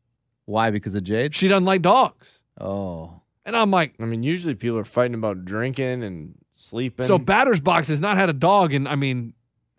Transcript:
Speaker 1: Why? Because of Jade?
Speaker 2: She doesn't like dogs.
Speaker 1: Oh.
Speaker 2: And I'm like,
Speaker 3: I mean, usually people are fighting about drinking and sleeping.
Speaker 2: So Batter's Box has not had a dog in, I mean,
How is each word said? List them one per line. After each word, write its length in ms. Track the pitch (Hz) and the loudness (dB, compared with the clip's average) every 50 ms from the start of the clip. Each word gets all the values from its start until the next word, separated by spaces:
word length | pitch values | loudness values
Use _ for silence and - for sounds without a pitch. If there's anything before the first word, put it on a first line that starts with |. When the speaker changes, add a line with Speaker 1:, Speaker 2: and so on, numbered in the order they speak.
| _ _ _ _ _ _ _ _ _ | _ _ _ _ _ _ _ _ _
Speaker 1:
Why? 240 | - 101 110 113 113 | -4 -2 0 2 2
Because 240 | 104 104 - 101 95 | 0 -2 -4 -4 -6
of 100 | 104 92 | -6 -4
Jade? 300 | 92 107 110 127 151 147 | -2 -2 -2 -2 -2 -2
Speaker 2:
She 120 | - 190 | 0 2
doesn't 200 | 190 202 196 180 | 2 4 4 2
like 160 | 190 190 185 160 | 2 2 2 4
dogs. 600 | 175 214 262 247 160 - _ _ - - _ _ _ _ - | 4 4 4 4 2 0 _ _ -20 -20 _ _ _ _ -12
Speaker 1:
Oh. 640 | - 95 98 101 98 92 87 82 80 82 85 85 _ _ _ _ - | -10 -8 -6 -6 -6 -6 -8 -10 -12 -16 -18 -20 _ _ _ _ -12
Speaker 2:
And 100 | - 226 | -4 0
I'm 160 | 226 220 202 | 0 2 2
like, 240 | 196 180 160 131 _ - | 2 2 0 0 _ -8
Speaker 3:
I 40 | 113 | -6
mean, 160 | 113 117 113 120 | -6 -4 -4 -2
usually 320 | 139 170 180 175 165 131 | -2 -2 -2 -2 -4 -6
people 240 | 98 - 120 117 113 | -4 -2 -2 -2 -2
are 60 | 104 | -4
fighting 300 | - - 120 123 123 120 | -4 0 0 0 0 0
about 300 | 113 110 107 98 92 90 | -4 -4 -4 -4 -6 -8
drinking 580 | 92 98 110 120 131 127 135 135 127 127 123 117 | -8 -6 -4 -4 -4 -4 -4 -4 -4 -4 -6 -6
and 320 | 101 90 82 76 90 - _ _ _ _ | -8 -10 -10 -12 -14 -18 _ _ _ _
sleeping. 520 | _ - - - 117 131 127 - - 127 | _ -20 -12 -8 -6 -6 -6 -6 -4 0
Speaker 2:
So 140 | - 196 170 | 2 2 2
Batter's 420 | 127 117 196 220 262 269 226 165 | 4 2 2 4 4 4 2 2
Box 280 | 135 185 175 165 156 143 | 2 2 2 2 2 0
has 120 | 156 147 | -2 -2
not 160 | 165 202 208 | 0 0 2
had 140 | 190 196 175 | 2 2 2
a 20 | 156 | 2
dog 400 | 131 139 170 202 202 185 160 139 | 2 2 4 6 6 4 4 2
in, 140 | 139 135 | -2 -2
I 100 | 127 147 | -2 -2
mean, 380 | 143 139 135 127 123 117 117 - _ _ _ _ _ _ _ _ | -2 -2 -2 -2 -4 -6 -8 -12 _ _ _ _ _ _ _ _